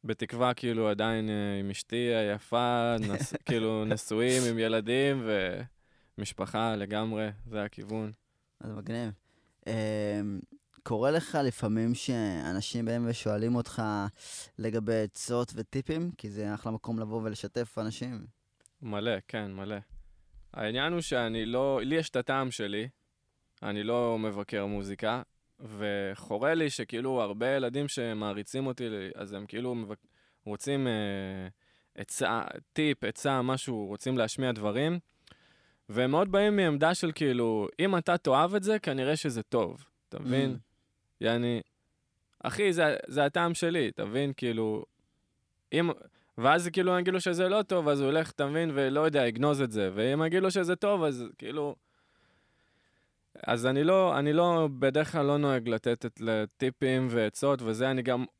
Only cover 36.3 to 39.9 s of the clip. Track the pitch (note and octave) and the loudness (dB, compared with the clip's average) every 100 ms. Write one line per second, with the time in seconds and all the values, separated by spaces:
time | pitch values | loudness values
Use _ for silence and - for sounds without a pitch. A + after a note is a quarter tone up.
36.3 | G3 G#3 G#3 F3+ C#3+ D#3 F3+ E3+ D3+ D3 | 4 4 4 4 4 4 4 -2 0 2
37.3 | B2 A#2 A2 G2+ - F#3+ F3+ D#3+ F3 - | 2 2 2 0 0 2 2 2 2 4
38.3 | C3+ F3 G3+ F#3+ G#3+ - C3+ C3 D3+ D3+ | 6 6 2 2 0 0 0 2 2 0
39.3 | A#2 G#2+ B2 F#2 E2 - | -4 0 0 0 -4 -20